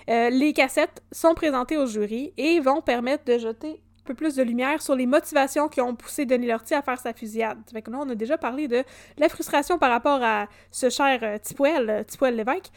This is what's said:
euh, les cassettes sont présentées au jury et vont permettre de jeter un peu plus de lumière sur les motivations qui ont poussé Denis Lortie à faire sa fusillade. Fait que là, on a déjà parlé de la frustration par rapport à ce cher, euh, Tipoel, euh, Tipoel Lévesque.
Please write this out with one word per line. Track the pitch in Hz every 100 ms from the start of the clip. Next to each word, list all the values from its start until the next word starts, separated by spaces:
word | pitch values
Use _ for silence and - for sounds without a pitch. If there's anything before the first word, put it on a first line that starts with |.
| -
euh, | 233 233
les | 254 294
cassettes | 294 262 - 311 - -
sont | - 330
présentées | 330 320 269 247 311
au | 269
jury | 214 208 220 277 -
et | 277 339
vont | 262 277
permettre | 311 240 240 285
de | 269 240
jeter | 226 226 311 311 _ _
un |
peu | -
plus | 254 311 269
de |
lumière | 247 233 254 302
sur | -
les | 269 247
motivations | 285 330 294 269 - 302
qui | 285
ont | 247 240
poussé | - - 269
Denis | 247 240
Lortie | 226 -
à | 285
faire | 277 262
sa | 247
fusillade. | 226 226 220 220 220 220
Fait | 233
que | 220
là, | 247
on | 285
a |
déjà | 233 226 320
parlé | 240 254 302
de | 240 262 - - -
la | 302
frustration | - - 294 285 349
par | 277
rapport | 240 269 285
à | 233 214 208 - _
ce | - 254
cher, | 240 277 262
euh, | 220 214
Tipoel, | - - 277 320 226
euh, | 127
Tipoel | - - 262 240
Lévesque. | 214 330 -